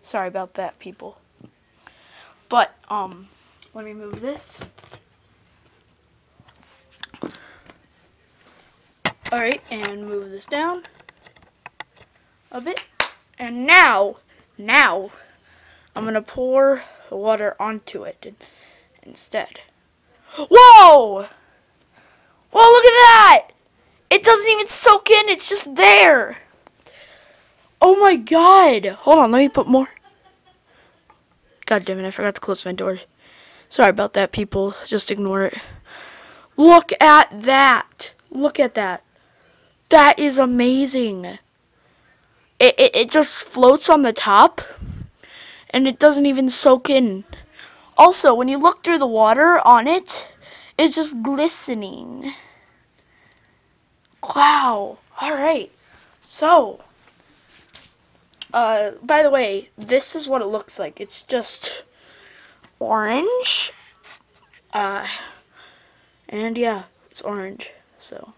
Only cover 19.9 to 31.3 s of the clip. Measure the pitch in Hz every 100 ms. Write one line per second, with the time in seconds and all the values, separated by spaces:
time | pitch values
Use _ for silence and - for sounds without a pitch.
19.9 | _ _ _ _ - 294 427 494 466 359
20.9 | 294 220 196 202 _ _ _ _ _ _
21.9 | _ _ _ _ _ _ - 453 480 480
22.9 | 466 480 453 392 277 - _ _ _ _
23.9 | _ _ 403 427 440 427 427 403 - 466
24.9 | 415 - 427 415 370 - 403 294 269 392
25.9 | 415 370 277 208 226 _ _ _ _ _
26.9 | _ _ _ _ _ _ _ _ _ 359
27.9 | 381 403 330 220 320 349 392 339 226 190
28.9 | - - 311 240 240 277 269 214 262 269
29.9 | _ _ _ _ _ _ _ _ _ _
30.9 | _ _ _ _